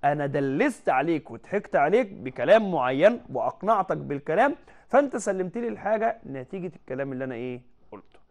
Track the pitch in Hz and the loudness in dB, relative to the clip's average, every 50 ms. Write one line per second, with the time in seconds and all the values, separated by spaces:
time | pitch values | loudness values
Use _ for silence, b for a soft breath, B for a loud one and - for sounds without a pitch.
0 | - 143 147 151 143 143 135 143 139 135 135 160 254 294 - - - - 139 131 | -2 0 0 0 -2 -2 -2 -2 0 0 2 2 2 0 0 -2 -2 0 2 2
1 | 143 170 165 147 - - 113 113 - - 185 208 196 - - - 143 156 190 240 | 2 0 0 -2 -4 -8 -16 -16 -8 -6 -6 -6 -4 -2 0 2 4 4 4 2
2 | 254 196 190 - 117 131 - - 120 151 202 226 214 190 175 147 123 127 135 139 | 2 0 -6 -12 -12 -10 -6 0 4 6 6 6 6 2 0 0 0 0 2 4
3 | 165 214 240 - - - 131 123 117 127 - - - 202 226 202 185 - 165 151 | 4 4 4 2 -4 -6 -4 -2 -2 -2 -4 -2 0 0 0 2 0 -2 -4 -4
4 | 143 135 143 139 - - 156 196 254 285 330 - B B B B B - - 269 | -4 -6 -8 -6 -4 0 2 2 2 2 0 -4 B B B B B 2 2 4
5 | 294 262 - 247 - 214 190 185 185 180 - 233 240 226 214 190 - 202 220 214 | 4 2 -2 -4 -2 -2 -2 -2 -4 -6 -6 -6 -6 -6 -6 -6 -2 -2 0 0
6 | 226 233 - - - 226 135 135 123 - - 190 175 180 - - - - 131 131 | 0 -2 -4 -6 -10 -12 -10 -10 -10 -10 -10 -10 -10 -10 -12 -14 -12 -8 -6 -6
7 | 139 139 131 127 135 131 123 113 123 127 123 123 123 - - _ - - - 98 | -6 -6 -6 -6 -8 -8 -8 -8 -8 -8 -10 -12 -14 -20 -20 _ -20 -20 -20 -20
8 | - _ - - - _ | -20 _ -20 -20 -20 _